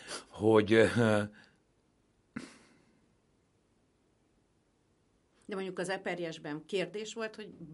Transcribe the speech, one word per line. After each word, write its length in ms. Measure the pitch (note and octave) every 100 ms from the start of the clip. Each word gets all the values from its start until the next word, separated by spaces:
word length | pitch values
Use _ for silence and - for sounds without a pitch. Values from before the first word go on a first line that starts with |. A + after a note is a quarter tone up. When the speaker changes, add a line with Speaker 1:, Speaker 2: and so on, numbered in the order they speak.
| - - -
Speaker 1:
Hogy, 440 | - A2 A2 G2+
ö, 500 | A2 G2 G2+ A2 G#2 G#2 - - _ _ _ _ _ _ _ _ - - - _ _ _ _ _ _ _ _ _ _ _ _ _ _ _ _ _ _ _ _ _ _ _ _ _ _ _ _ -
Speaker 2:
De 100 | G3
mondjuk 220 | F#3+ F#3
az 100 | F3+
Eperjesben 760 | F#3+ F#3+ F3 E3 E3 D#3 D3+ -
kérdés 480 | G3 E3+ G#3 G#3+
volt, 220 | A3+ A3 A3
hogy 140 | G3+ - D3+